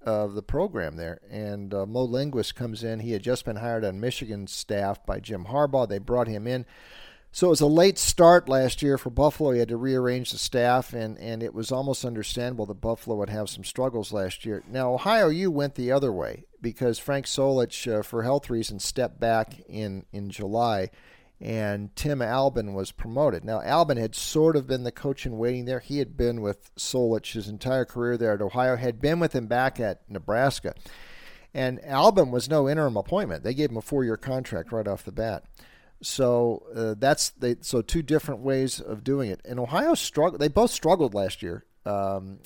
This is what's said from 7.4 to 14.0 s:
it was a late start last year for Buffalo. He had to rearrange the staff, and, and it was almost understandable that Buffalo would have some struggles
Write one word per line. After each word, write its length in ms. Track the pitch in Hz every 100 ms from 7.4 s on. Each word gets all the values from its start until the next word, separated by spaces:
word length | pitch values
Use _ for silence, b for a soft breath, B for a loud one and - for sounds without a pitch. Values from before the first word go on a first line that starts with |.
| 180
it 60 |
was 100 | 151
a 60 | 147
late 320 | 156 190 185
start 500 | - - 170 175 -
last 320 | 131 127 -
year 160 | 147 139
for 140 | 127
Buffalo. 400 | 120 147 - 151
He 80 | 123
had 80 | 113
to 100 | 117
rearrange 540 | 131 131 123 127 123
the 80 | -
staff, 540 | - 127 120 127 -
and, 220 | 120 110 110
and 240 | 107 113
it 100 | 117
was 180 | 107 110
almost 320 | 127 139 -
understandable 640 | 127 110 104 - 120 123 101
that 160 | 98
Buffalo 360 | 110 117 - 107
would 120 | 101
have 220 | 107 101
some 120 | -
struggles 480 | 95 - 131 120